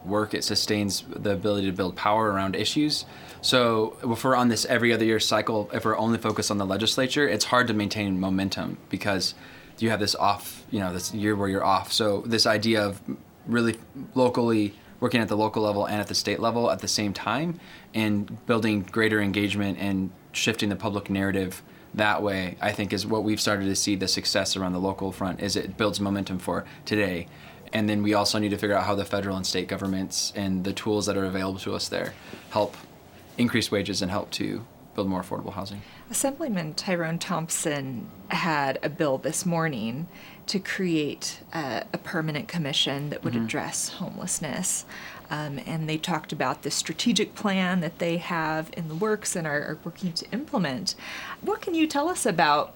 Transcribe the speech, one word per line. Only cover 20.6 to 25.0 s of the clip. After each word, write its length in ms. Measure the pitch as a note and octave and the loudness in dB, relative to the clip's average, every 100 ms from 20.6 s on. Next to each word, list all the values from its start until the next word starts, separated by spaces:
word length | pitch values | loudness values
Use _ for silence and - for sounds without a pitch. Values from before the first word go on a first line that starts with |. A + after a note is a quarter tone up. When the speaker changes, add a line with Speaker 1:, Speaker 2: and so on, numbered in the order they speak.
| G#2 | 0
Speaker 1:
the 60 | F#2 | -2
public 340 | - G2+ - | -2 -2 -2
narrative 500 | G2 G2 G2 F#2 - - - - | 0 2 0 -2 -6 -16 -20 -10
that 280 | G#2+ G#2+ F#2 | 2 2 4
way, 340 | G2+ F#2+ F2+ E2+ | 2 0 -2 -2
I 120 | G#2 | -2
think 200 | G#2 G2 | 0 0
is 120 | G2+ | 0
what 180 | G#2 A2 | 0 0
we've 180 | G#2 G#2+ | 2 0
started 240 | - G2+ | 2 2
to 120 | G2 F#2+ | 0 0
see 200 | - G2 | 2 0
the 120 | F#2+ | 0
success 480 | - - G#2 F#2+ F#2+ | 0 2 2 2 0
around 160 | F#2 | 0
the 60 | F2+ | 0
local 340 | F#2+ G2 | 0 -2